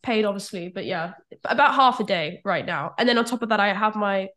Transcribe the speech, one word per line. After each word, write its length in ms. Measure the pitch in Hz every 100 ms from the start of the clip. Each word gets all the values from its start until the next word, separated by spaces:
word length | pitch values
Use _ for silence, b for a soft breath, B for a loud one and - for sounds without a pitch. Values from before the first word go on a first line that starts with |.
paid, 240 | - 220 208
obviously. 440 | 196 - 190 175
But 160 | 185 202
yeah, 280 | 180 170 - - - -
about 300 | 240 285 262
half 240 | 262 -
a 40 |
day 380 | 208 185 151 175
right 220 | 196 180 185
now. 300 | 160 156 -
And 100 | 240
then 120 | 240
on 60 | 233
top 180 | 247
of 60 | 226
that, 100 | 214
I 140 | 202
have 220 | 196 214 214
my 340 | 208 196 190